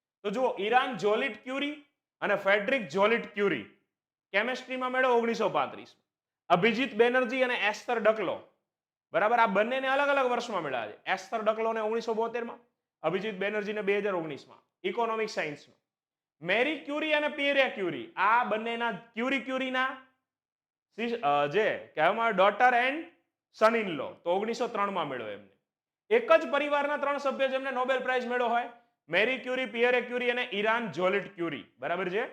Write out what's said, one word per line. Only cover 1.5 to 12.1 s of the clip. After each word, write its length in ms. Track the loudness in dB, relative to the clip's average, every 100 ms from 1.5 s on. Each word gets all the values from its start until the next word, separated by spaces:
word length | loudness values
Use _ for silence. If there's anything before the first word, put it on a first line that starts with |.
| -4 -4 -6 -16 _ _ _
અને 140 | -2
ફેડરિક 540 | 0 4 2 2 0 0
જોલિટ 460 | 2 4 2 -2
ક્યુરી 280 | -2 0 0 -6 _ _ _ _ _ _
કેમેસ્ટ્રીમાં 600 | -2 -2 -4 -6 -6 -2
મેળવ્યો 240 | 2 4 4
ઓગણીસો 320 | 2 0 0
પાંત્રીસ. 480 | 0 -2 -6 -18 _ _ _ _ _ 2
અભિજીત 460 | 4 4 2 0
બેનર્જી 480 | 2 4 4 0 0
અને 120 | 0
એસ્તર 440 | 0 -2 -2 -2 0
ડકલો, 420 | 2 2 0 -4 -8 _ _ _ _ _ _
બરાબર, 260 | 0 2 4
આ 80 | 4
બંનેને 420 | 2 0 0 0
અલગ 200 | 0 2
અલગ 180 | 2 2
વર્ષમાં 360 | 0 -2 -4
મળ્યા 260 | -4 -4 -6
છે. 60 | -8 -4
એસ્તર 360 | -4 -4 -2
ડકલોને 380 | 0 0 0 -2
ઓગણીસો 340 | -2 -2 -2